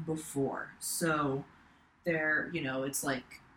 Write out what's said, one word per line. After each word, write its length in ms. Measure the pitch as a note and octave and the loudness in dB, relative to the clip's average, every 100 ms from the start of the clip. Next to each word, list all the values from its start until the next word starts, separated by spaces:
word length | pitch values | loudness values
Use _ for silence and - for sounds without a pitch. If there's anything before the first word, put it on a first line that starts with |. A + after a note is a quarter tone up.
| D#3+ | -4
before. 680 | D#3 - C#3 C3+ - - - | -4 -4 0 0 -2 -8 -8
So 640 | - - E3 D#3 C#3+ C3+ - - - - _ _ | -4 0 2 4 2 0 -4 -16 -20 -20 _ _
they're, 460 | F3 D#3+ D#3 D3+ - | 0 2 4 2 2
you 80 | E3 | -2
know, 220 | C3+ C3 | 0 0
it's 180 | C3+ C3+ | -2 -2
like 360 | C#3+ C3 - - - | 0 -2 -4 -18 -20